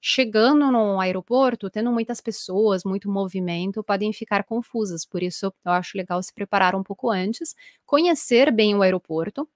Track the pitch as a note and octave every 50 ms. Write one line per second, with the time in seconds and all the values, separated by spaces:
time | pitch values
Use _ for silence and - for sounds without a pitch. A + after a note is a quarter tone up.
0 | - - - - C4 A3+ G#3 G#3+ A3 B3+ D4+ D4 D4 C#4 B3+ A#3 A3 G#3 G3 F#3+
1 | F#3 F#3 F#3 F#3 F3 _ A#3+ B3+ C4+ B3+ A#3+ - - F#3+ _ G#3+ A3 B3 A#3+ A#3
2 | A3+ A#3 A#3+ - _ - G#3+ - - - F#3 F#3+ A3 G#3+ G3 F#3 - G3 F#3+ G3+
3 | - G3+ G3 G3 G3 F#3+ - F#3+ F#3 F3 E3+ E3+ F3+ F#3+ G3 A3 G#3 - G3+ F#3+
4 | G3+ G#3+ G#3+ - A3+ _ G#3 G3 G3+ _ A3+ A#3 A#3+ - _ A#3 G#3+ F#3+ F3 E3
5 | - _ - F3+ F3 F3+ F3+ - - G3 - _ _ F3+ F3 F3+ F3+ - - G3
6 | F3+ - F3+ F3+ F#3 - _ - G3+ - - G3 F#3+ F3+ F#3 F#3+ F#3+ _ G3+ _
7 | - B3 G#3 F#3 F#3 G3+ A#3 - E4+ - - _ - - _ _ _ _ - C#4+
8 | E4+ F4+ E4 - - - B3 A#3 C4 D4+ A#3 G#3+ G#3+ G#3 G#3 G3+ G3 F#3 F#3 F3+
9 | _ _ D#3+ D#3+ E3 F#3+ - - D4+ - _